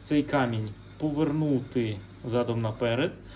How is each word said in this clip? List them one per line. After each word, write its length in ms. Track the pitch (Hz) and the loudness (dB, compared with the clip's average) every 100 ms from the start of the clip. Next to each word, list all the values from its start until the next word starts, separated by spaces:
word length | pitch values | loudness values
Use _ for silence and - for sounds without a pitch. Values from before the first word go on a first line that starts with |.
цей 200 | - 151 | 0 2
камінь 460 | 147 147 123 113 107 104 - - | 4 2 2 0 -4 -8 -16 -4
повернути 1000 | 151 147 156 151 156 135 - 127 113 107 - - | -2 2 2 2 2 2 0 0 0 -2 -10 -12
задом 380 | - 120 120 113 | -2 0 2 2
наперед. 500 | 113 110 120 117 170 - - | 0 0 0 2 0 -2 -16